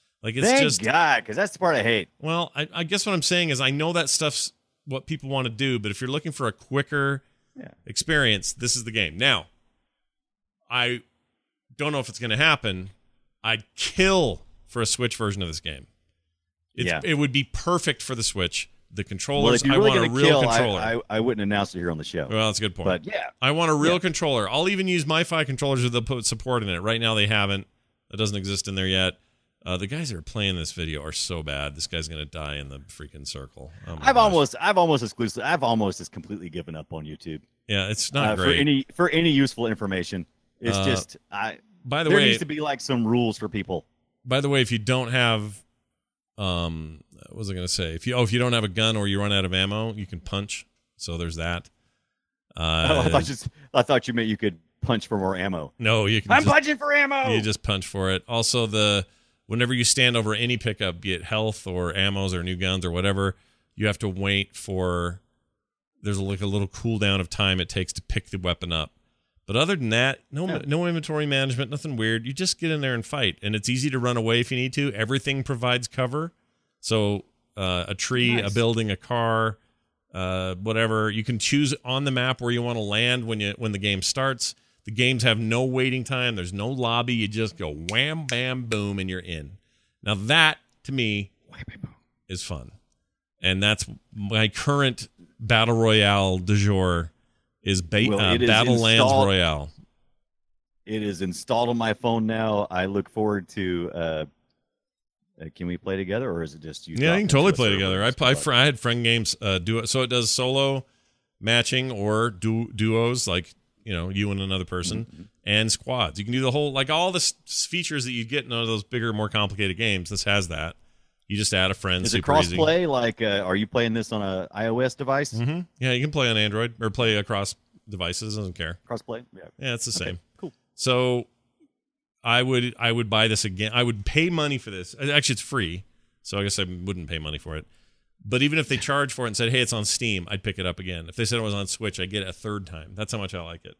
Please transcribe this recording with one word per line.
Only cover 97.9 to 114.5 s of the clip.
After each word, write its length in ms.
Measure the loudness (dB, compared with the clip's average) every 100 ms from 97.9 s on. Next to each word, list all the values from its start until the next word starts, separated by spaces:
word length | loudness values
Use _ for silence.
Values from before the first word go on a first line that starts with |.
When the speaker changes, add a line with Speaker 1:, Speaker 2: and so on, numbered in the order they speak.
| 2 2
Speaker 2:
Well, 100 | 2
Speaker 1:
uh, 140 | 4 4
Speaker 2:
it 60 |
is 80 | 6
Speaker 1:
Battlelands 420 | 6 6 6 6
Speaker 2:
installed 360 | 6 6 6 6
Speaker 1:
Royale. 420 | 4 2 0 -6 -14 -20 _ _ _ _ _ _ _ _ _ -6
Speaker 2:
It 160 | -4
is 200 | -2 -2
installed 480 | -4 -4 0 2 2
on 80 | 2
my 160 | 0
phone 320 | 2 2 2 2
now. 420 | 0 2 2 0
I 180 | 0 0
look 220 | 0 -2
forward 380 | 0 0 0 -4
to, 400 | -4 -2 -2 -2
uh, 320 | -4 -2 -2 -6 _ _ _ _ _ _ _ _ _ _ -18
uh, 40 | -18 -10
can 120 | -6
we 100 | -6
play 180 | -4 -4
together, 340 | -2 -2 -2
or 140 | -4
is 100 | -6 -10
it 60 |
just 260 | -16 -16 -8
you 80 | 0
Speaker 1:
Yeah, 0 |
you 60 | 2
Speaker 2:
drop 80 |
Speaker 1:
can 80 | 2
Speaker 2:
into 120 | 4
Speaker 1:
totally 160 | 6 6
Speaker 2:
a 20 | 4
Speaker 1:
play 100 | 2
Speaker 2:
server 80 | 2
Speaker 1:
together. 200 | 2 2
Speaker 2:
and 80 |
Speaker 1:
I, 40 | 0
I, 40 | 2 2
Speaker 2:
stuff? 100 | 2
Speaker 1:
fr-, 100 | 2
I 120 | 4 4
had 140 | 2
friend 240 | -2 0
games, 320 | 2 2 0 -2
uh, 180 | 0 0
duo, 260 | 0 -2 0
so 160 | 0
it 60 | 0
does 200 | 0 0
solo 560 | 0 0 2 0 0 -6 _ _ _ _ _
matching 500 | 0 2 2 0 -2
or 400 | -2 0 2 0
du-, 400 | -2 -2 0 -2 0
duos, 520 | 2 2 2 0 0
like, 260 | -2 -4 -16 _ _ -8
you 80 |
know, 160 | -6 -4
you 200 | -2 -2
and 80 | -2
another 240 | -2